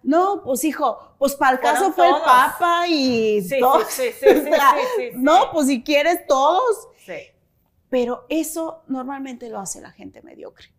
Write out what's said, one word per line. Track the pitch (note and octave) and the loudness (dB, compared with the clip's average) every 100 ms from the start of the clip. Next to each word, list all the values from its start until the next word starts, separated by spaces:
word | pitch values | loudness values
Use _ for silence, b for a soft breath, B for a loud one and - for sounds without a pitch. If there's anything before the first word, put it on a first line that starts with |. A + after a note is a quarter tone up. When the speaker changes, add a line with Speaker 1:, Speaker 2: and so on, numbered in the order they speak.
| - | 0
Speaker 1:
No, | D#4+ F#4+ G4 | 0 0 -2
pues, | - C4 | -4 -4
hijo, | D#4+ C4 C#4 G#3 - _ | -4 -2 -4 -6 -16 _
pues, | C#4 | -4
pa'l | C#4 C#4 B3+ | 0 0 2
Speaker 2:
Fueron | - F4+ | 0 0
Speaker 1:
caso | F#4+ | 0
fue | F4 F4 | 2 2
el | |
Speaker 2:
todos. | D4 | 4
Speaker 1:
papa | D#4+ B3+ C#4 - F4 E4+ F4 | 4 4 4 0 -2 0 0
y | D#4 C4 A#3 A3 G#3+ | 0 0 0 0 -2
Speaker 2:
Sí, | F3+ | -2
sí, | C4+ | 0
Speaker 1:
todos. | B3 C#4+ A4 | 2 2 0
Speaker 2:
sí, | - B3 - | -6 -8 2
sí, | - | 4
Speaker 1:
<laughs> | |
O | |
Speaker 2:
sí, | - | 4
Speaker 1:
sea, | D4 D4+ C#4 | 2 2 4
Speaker 2:
sí, | - - A#4 | 2 -2 -4
sí, | B3 | -6
sí. | G#3+ | -2
Speaker 1:
no, | C#4 F4 - | 2 4 2
pues, | E4+ C4+ | 0 0
si | C4 | -2
quieres, | C4+ D4 D4+ F4 - | 0 0 2 -2 0
todos. | C4 C#4 F#4 B4+ G#4 - _ | 0 2 2 -2 -4 -8 _
Speaker 2:
Sí. | - D#3+ - _ _ _ _ _ _ | -18 -18 -18 _ _ _ _ _ _
Speaker 1:
Pero | B3+ A#3+ B3 _ | -4 -4 -6 _
eso | D4+ D#4 E4 D#4+ D#4+ - | -6 -6 -8 -10 -12 -10
normalmente | C4 B3+ C#4 C4+ A#3+ A#3+ | -10 -10 -12 -14 -14 -14
lo | G#3+ | -14
hace | F#3 G3+ | -12 -14
la | - | -18
gente | F3+ F#3+ - | _ -20 -20
mediocre. | - - - _ - | -20 -20 -20 _ -20